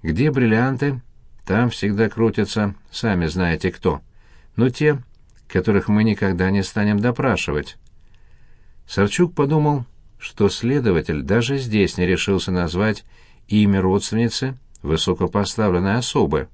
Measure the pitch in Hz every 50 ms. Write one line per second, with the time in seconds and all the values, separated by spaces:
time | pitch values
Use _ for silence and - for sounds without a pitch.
0 | 98 85 78 90 139 156 135 135 123 113 110 117 127 135 135 123 143 143 135 123
1 | - - - - - - - - - - 95 110 123 120 - - - 104 101 101
2 | 113 104 - 110 113 113 101 - 107 - - 110 107 101 101 - - - - -
3 | - 113 98 87 85 78 76 92 90 85 82 76 - 92 - - - 92 80 71
4 | - - - - - - - - - - - - 117 131 127 - 151 151 147 131
5 | - - - - - - - - - - - 92 90 110 104 98 - - 104 107
6 | 107 113 104 - 107 98 92 87 92 95 98 101 95 - - 110 104 104 104 101
7 | 107 123 120 - 135 131 101 85 - - 71 73 69 - - - - - - -
8 | - - - - - - - - - - - _ - - - - - - - -
9 | 202 202 - - 180 175 180 - 143 139 156 156 151 147 147 135 123 - - -
10 | - - - - - - - - 107 98 - - - 120 139 147 123 110 90 82
11 | - - 80 73 65 98 98 117 117 120 139 135 131 117 107 107 95 82 - 92
12 | 90 90 92 87 - - 98 92 - - 92 90 87 80 82 90 104 107 104 -
13 | - - - - - - - - - - 107 107 104 101 98 98 92 92 92 101
14 | - - 107 110 120 117 - - 135 131 131 - - - - - - 71 80 160
15 | - - - - 95 85 - 104 101 95 - - 107 101 87 87 92 98 101 123
16 | 120 - - 147 104 73 73 73 65 -